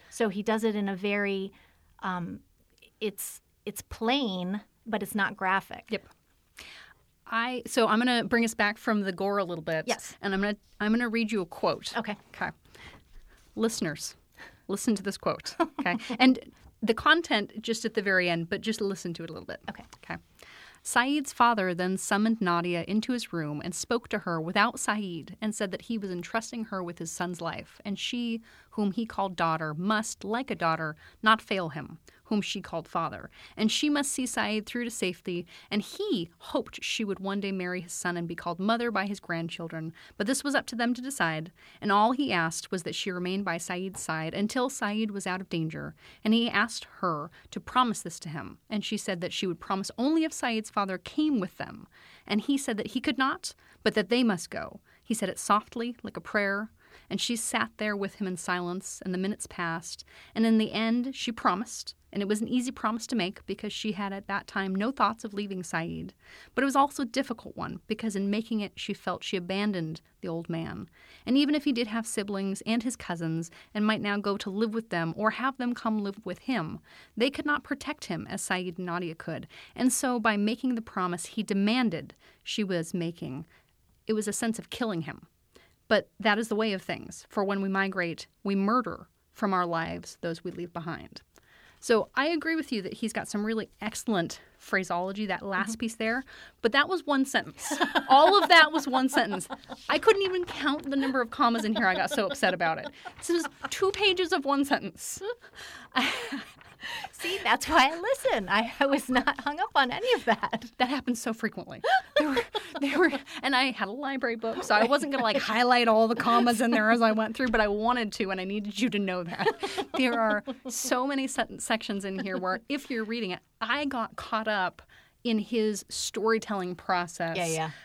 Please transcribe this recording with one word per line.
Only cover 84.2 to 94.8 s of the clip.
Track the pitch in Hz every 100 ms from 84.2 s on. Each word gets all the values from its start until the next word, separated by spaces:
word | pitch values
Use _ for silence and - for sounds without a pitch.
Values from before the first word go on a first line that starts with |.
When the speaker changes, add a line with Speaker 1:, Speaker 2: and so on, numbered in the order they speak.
| 208
Speaker 2:
a |
sense | 202 233 220
of | -
killing | - 233 175
him. | 156 - - _ _ - _ _ -
But | 214 - -
that | 214 208
is | 226
the | 208
way | 220
of | 190
things. | - - - - -
For | -
when | 202 196
we | 196
migrate, | 196 196 190 175 151 - _
we | 196 196
murder | 196 247 220 - - _ _
from | - 202
our | 185 175
lives | 165 165 175 175 -
those | 170 165
we | 180
leave | 175 170
behind. | 170 165 151 - - _ - _ - - -
So | - 226 - -
I | 294
agree | 339 320 320
with | 285
you | 220
that | 185
he's | 208 220
got | 220 -
some | 208 208
really | 220 - -
excellent | 208 - - 202 160 - - _
phraseology, | - 196